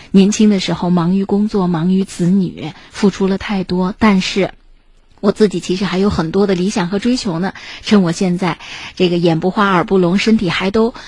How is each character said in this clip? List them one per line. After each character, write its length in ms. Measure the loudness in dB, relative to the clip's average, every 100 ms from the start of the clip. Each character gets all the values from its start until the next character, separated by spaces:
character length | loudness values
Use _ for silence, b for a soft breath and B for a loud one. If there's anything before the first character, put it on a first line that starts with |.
| B
年 200 | 4 4
轻 200 | 4 2
的 80 | 2
时 160 | -2 -4
候 160 | 0
忙 240 | 0 2 0
于 100 | 0
工 220 | 0 0
作、 180 | 0 0
忙 260 | 0 0
于 120 | 0
子 260 | -2 -2 0
女， 420 | 2 0 -6 -12 B B
付 180 | -2 -2
出 160 | 0 -2
了 140 | -2
太 240 | -4 -4
多， 320 | -2 -2 -2 2
但 240 | 2 2
是 320 | 0 -2 -2 -4 _ -20 _ _ _ -4
我 120 | -2
自 180 | 2 2
己 100 | 0
其 160 | -4 -4
实 100 | -2
还 140 | 0
有 100 | 0
很 220 | 0 -2
多 160 | 0 0
的 80 | 0
理 160 | -2
想 180 | -2 -2
和 80 | -2
追 180 | -2 -2
求 220 | -2 -4
呢。 160 | -6 -8 B B
趁 180 | 2 2
我 100 | 2
现 280 | 0 -2 0
在 180 | -2 -4 B B B -2
这 120 | 0
个 120 | 2
眼 200 | 2 2
不 120 | 0
花 180 | 0 2
耳 140 | 2
不 160 | 2 2
聋， 180 | 2 2
身 180 | 2 2
体 140 | 0
还 220 | -2 -2
都 240 | 0 0 B